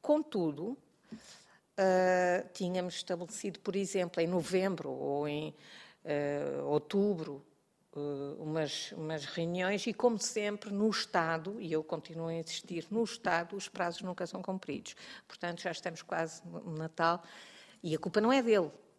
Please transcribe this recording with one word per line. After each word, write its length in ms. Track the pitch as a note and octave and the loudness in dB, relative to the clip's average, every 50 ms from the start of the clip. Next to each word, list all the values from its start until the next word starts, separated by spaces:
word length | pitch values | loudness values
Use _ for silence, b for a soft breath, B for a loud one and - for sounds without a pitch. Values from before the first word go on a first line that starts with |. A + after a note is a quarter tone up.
Contudo, 760 | - - D4 D4+ D4+ D4+ - G3+ E3+ D#3 C#3+ C#3+ E3+ A3 C4+ - _ _ _ _ B B A#3 B B B B B B B B B B _ _ | 6 6 4 4 4 -2 -2 0 0 0 0 -2 -6 -6 -8 -8 _ _ _ _ B B -18 B B B B B B B B B B _ _
ah, 640 | - F#3+ F#3+ F#3 F#3 F#3 F3+ F#3 F3+ F3+ F3+ F3 F#3+ - - - | 2 4 6 6 6 6 6 6 6 6 4 4 2 0 -4 -6
tínhamos 420 | - F#3+ F3 F3+ F#3 F3+ F3+ F3 | -4 -2 0 0 0 -2 -2 -6
estabelecido, 640 | - - - F#3 E3+ F3+ E3 - - - G3+ - - | -8 -4 -4 -4 -4 -4 -8 -8 -6 -6 -6 -6 -4
por 160 | _ G#3 F#3 | _ -2 -2
exemplo, 460 | G3 G3 F3+ - F#3+ F3+ F3 - - | 0 -2 0 0 0 -2 0 0 0
em 60 | E3 | 2
novembro 640 | E3+ F3+ F#3 D#3 - F#3 F#3 F#3 F#3+ F#3 D#3+ - C#3 | 2 2 0 0 2 2 2 2 2 0 -2 -4 -6
ou 360 | C3 C3 C#3 C#3+ C#3 C#3+ D3 | -6 -4 -2 0 0 0 0
em, 280 | D3+ D3 D3 D#3 D#3 D3 B B B B B B B B B _ | 0 -2 -2 -4 -6 -10 B B B B B B B B B _
ah, 580 | D#3 D3 D3 D3 C#3+ D3 C#3+ D3 C#3+ C#3 C#3 C#3 | -2 -2 0 0 0 0 -2 -2 -2 -4 -2 0
outubro, 840 | C#3+ D3 D3+ D3 - - G3 G3+ G#3 G3+ E3 D#3+ - C#3+ C#3 - _ _ _ _ _ _ _ _ _ - | 2 2 0 0 2 2 4 4 4 2 0 -4 -6 -8 -12 -14 _ _ _ _ _ _ _ _ _ -8
ah, 40 | D3 D3 D3 C#3+ C#3 C#3+ C#3+ - - | -6 -4 -4 -4 -4 -6 -8 -8 -8
umas, 520 | D#3+ D3+ D#3 D#3+ D#3 C#3 - - - - G#3 | -6 -2 0 0 0 0 -2 -6 -8 -8 -8
umas 320 | E3 D#3+ D#3 D#3+ D3+ C#3 | -8 -6 -4 -4 -4 -6
reuniões 600 | - - F3 E3 E3+ F3 F3+ F#3 F#3 G#3 G3 - | -6 -4 -2 -2 0 0 0 2 2 0 0 -2
e, 60 | A#3+ G3+ | -4 -2
como 260 | - - A#3+ A3+ G3+ | 4 4 4 4 2
sempre, 520 | - - - A3 G#3 G#3 G#3 G#3 - A3 | -2 -2 -2 -2 -2 -2 -2 -4 -6 -4
no 180 | G3+ G3 G#3+ A3 | 0 2 4 4
Estado, 720 | G3+ - - - - F3+ E3 D#3+ E3 D#3+ D#3 F#3 G#3 A#3 | 4 2 -2 0 2 2 2 2 0 -2 -2 -6 -8 -6
e 120 | G#3+ E3 E3 | -4 0 0
eu 100 | D#3 D#3 | 0 0
continuo 440 | D#3 F3 D#3+ - - E3 E3 E3 | -2 -6 -6 -6 -8 -8 -6 -4
a 60 | E3 E3 | -4 -4
insistir, 520 | E3 D#3+ - - - - - F3 E3 D#3 - | -4 -4 -6 -8 -10 -8 -6 -6 -6 -6 -2
no 140 | G#3 A3+ A#3 | 0 0 0
Estado 520 | G3 - - - F3+ F3 E3+ E3+ E3+ G#3 | 0 -2 -2 0 2 2 2 0 -2 -8
os 120 | G3+ - | -8 -8
prazos 340 | - - G3 F3 F3 E3+ - | -8 -4 -2 -2 -2 -2 -4
nunca 240 | - F#3 F3 - F3+ | -6 -6 -4 -4 -6
são 160 | E3+ - - | -6 -6 -8
cumpridos. 540 | F#3 - F#3+ F#3+ - - C#3+ - - - - B B B B B B | -6 -4 -6 -6 -4 -6 -6 -6 -8 -12 -16 B B B B B B
Portanto, 340 | _ - - - F3 E3+ E3+ | _ -12 -6 -6 -6 -6 -4
já 100 | - F3+ | -4 -4
estamos 300 | E3 - - F3+ E3 D#3+ | -4 -2 -6 -6 -6 -6
quase 400 | - - - E3 E3 D#3+ - - - | -8 -4 -2 -2 -2 -2 -4 -12 -14
no 300 | F3 E3+ E3+ - F3 D#3+ | -12 -12 -10 -8 -6 -6
Natal 460 | D#3 D#3+ D#3+ _ - E3 E3 E3+ F3 B B B B B B B B B B B B - | -6 -6 -6 _ 4 4 4 4 2 B B B B B B B B B B B B -2
e 120 | F3 D#3 | -2 -2
a 40 | D#3+ | 0
culpa 220 | - F3+ - G#3 | -2 2 2 4
não 100 | G#3+ A#3 | 6 6
é 100 | C4 C#4 | 6 6
dele 300 | A#3+ A#3 G#3+ G3+ E3+ D3 - - - _ _ | 6 6 6 6 6 2 -4 -12 -20 _ _